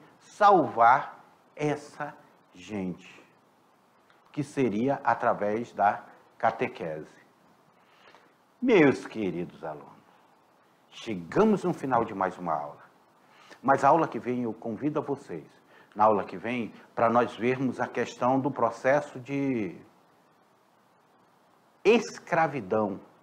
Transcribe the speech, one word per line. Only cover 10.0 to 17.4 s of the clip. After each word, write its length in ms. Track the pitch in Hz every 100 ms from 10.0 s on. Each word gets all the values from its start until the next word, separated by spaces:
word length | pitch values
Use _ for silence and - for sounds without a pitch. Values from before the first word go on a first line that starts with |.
| _ _ _ _ _ _ _ _ _
Chegamos 720 | - 117 98 82 165 220 190
no 80 | 180
final 320 | - 139 123
de 100 | 110
mais 240 | 98 92 87
uma 140 | 90
aula. 300 | 76 73 73 - _ _ _ _ _ - -
Mas 200 | 123 135
a 60 | 139
aula 180 | 160 151
que 120 | 117
vem 240 | 113 123
eu 100 | 120
convido 460 | 110 117 101 147 147
a 40 |
vocês, 440 | 139 135 - 85 71 _ _ - _
na 100 | 104
aula 200 | 107 104
que 120 | 90 92
vem, 360 | 107 123 104 - -
pra 140 | - 117
nós 260 | 120 117
vermos 460 | -